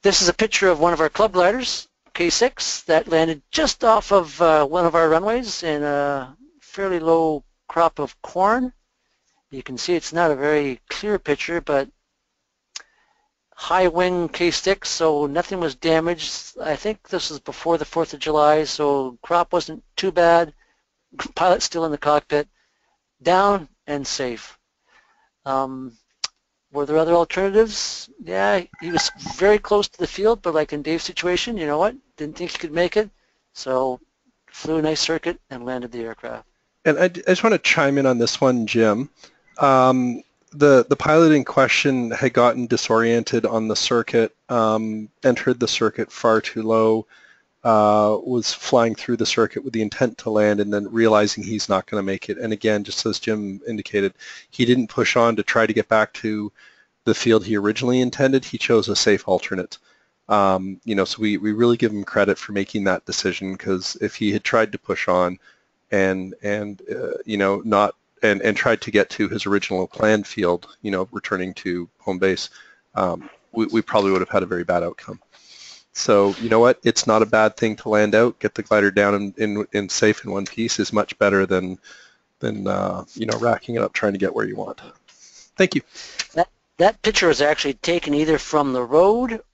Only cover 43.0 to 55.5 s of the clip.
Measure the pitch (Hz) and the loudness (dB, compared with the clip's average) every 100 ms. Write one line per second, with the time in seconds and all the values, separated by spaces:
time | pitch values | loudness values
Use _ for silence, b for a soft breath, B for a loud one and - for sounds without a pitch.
43 | 113 117 113 120 107 113 110 104 - 120 | 4 0 0 -2 0 -2 -2 -2 0 -2
44 | 113 117 113 _ _ 123 110 110 110 110 | 0 0 0 _ _ 0 2 0 -2 -8
45 | 107 _ 135 123 - 123 117 - 110 - | -12 _ 0 0 0 0 -2 0 -2 -2
46 | 110 - 117 110 - - 110 110 110 110 | -10 -2 2 2 0 -6 0 2 2 0
47 | 110 b b b b _ 120 107 104 107 | -4 b b b b _ 2 4 4 4
48 | 104 107 - 123 110 - - 127 117 110 | 2 0 -2 -4 -4 -8 0 2 2 -2
49 | - 120 113 - 110 - - 113 107 - | -4 -2 -2 0 0 -2 -6 -4 -4 -2
50 | 131 - - 107 104 104 101 104 101 113 | -2 -2 -4 2 2 2 0 -2 -4 2
51 | 113 107 104 - 104 110 - 95 - 107 | 4 4 2 -2 -6 -8 -2 -2 -2 -6
52 | 98 95 - 101 113 107 110 104 101 - | -4 -6 -6 -8 -6 -2 0 -2 -4 -6
53 | 113 101 - 107 101 98 - 110 - 104 | -6 -4 -4 -4 -6 -10 -10 -10 -4 -2
54 | 98 _ B B B - 120 127 110 - | -2 _ B B B -2 2 2 2 0
55 | 113 123 117 110 - | 0 4 2 0 0